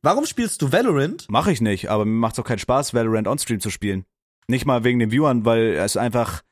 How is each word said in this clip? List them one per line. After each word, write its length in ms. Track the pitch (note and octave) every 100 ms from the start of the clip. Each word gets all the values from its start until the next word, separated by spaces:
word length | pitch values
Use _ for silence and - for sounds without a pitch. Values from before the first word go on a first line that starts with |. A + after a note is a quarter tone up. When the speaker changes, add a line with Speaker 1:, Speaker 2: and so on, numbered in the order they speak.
Speaker 1:
warum 240 | D3+ A3 D#4
spielst 340 | - A3+ -
du 80 | C#3
Valorant? 560 | E3+ B3 D3 D3+ D#4 -
Speaker 2:
Mach 180 | A2 F#3
ich 140 | C3+
nicht, 300 | A2 F#2+ -
aber 140 | G#2+
mir 80 | G#2+
macht's 260 | A2+ A2+ A#2+
auch 60 |
keinen 140 | - A2
Spaß, 360 | - C3 D3
Valorant 320 | B2 A2+ A2 G#2
on-stream 320 | C#3 - A2
zu 100 | G#2+
spielen. 340 | - G#2 F#2+ - _ _ _ -
Nicht 180 | B2+ C#3+
mal 180 | B2
wegen 140 | A#2+ B2
den 120 | A2
Viewern, 340 | B2 D3+ A#2+ A2
weil 280 | A2+ A2+ D#2
es 200 | G2+ -
einfach 460 | A#2+ A#2+ A2+ - -